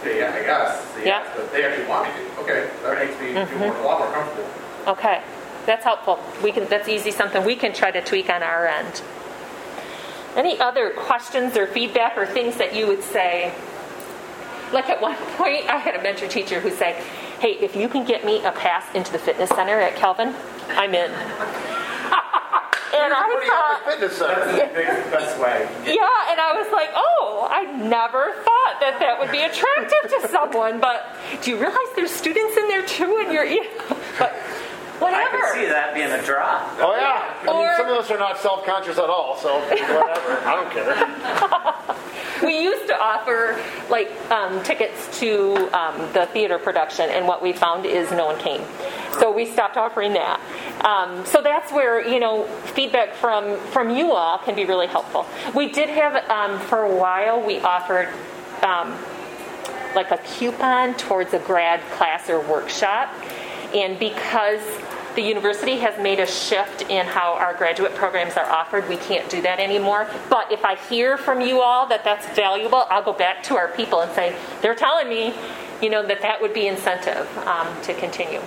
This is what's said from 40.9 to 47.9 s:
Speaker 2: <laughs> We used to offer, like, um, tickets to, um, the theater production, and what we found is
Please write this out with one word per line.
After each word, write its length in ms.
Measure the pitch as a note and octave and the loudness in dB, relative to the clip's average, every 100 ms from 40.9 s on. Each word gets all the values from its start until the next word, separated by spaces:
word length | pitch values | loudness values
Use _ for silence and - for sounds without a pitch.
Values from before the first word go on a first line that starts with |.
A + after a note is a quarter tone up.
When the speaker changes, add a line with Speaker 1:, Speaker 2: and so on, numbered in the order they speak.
| C#4+ - - B3+ A#3+ - F4 E4+ - - - | 2 0 0 -4 0 2 2 0 -2 -6 -8
Speaker 2:
<laughs> 60 | - - - - | -8 -10 -8 -2
We 220 | D#4+ D#4 | 0 2
used 240 | E4+ A4+ - | 2 0 0
to 100 | - | 2
offer, 640 | A3 A3 A3 A#3 A3+ A3 - - - | 2 2 0 2 2 0 -6 -10 -2
like, 200 | A#3+ G#3 - - | 0 0 -4 0
um, 320 | A3+ G3 F#3+ | 0 0 -2
tickets 560 | F#3+ D#4+ A3 - - - | -2 -2 -2 -4 -10 -4
to, 500 | A#3 G#3 G3 G3 F#3 F3 | 0 2 4 2 2 0
um, 200 | D#3+ D3 D#3+ | 0 -4 -2
the 120 | F#3 E3+ | 0 2
theater 300 | A3+ G#3+ F3 | 0 0 0
production, 520 | - F3+ D#3 - E3 | 0 0 0 0 0
and 180 | - F3+ | 2 0
what 160 | F3 | 0
we 80 | F3+ | 0
found 340 | F3 F3 E3+ | 2 2 2
is 260 | F#3+ | 0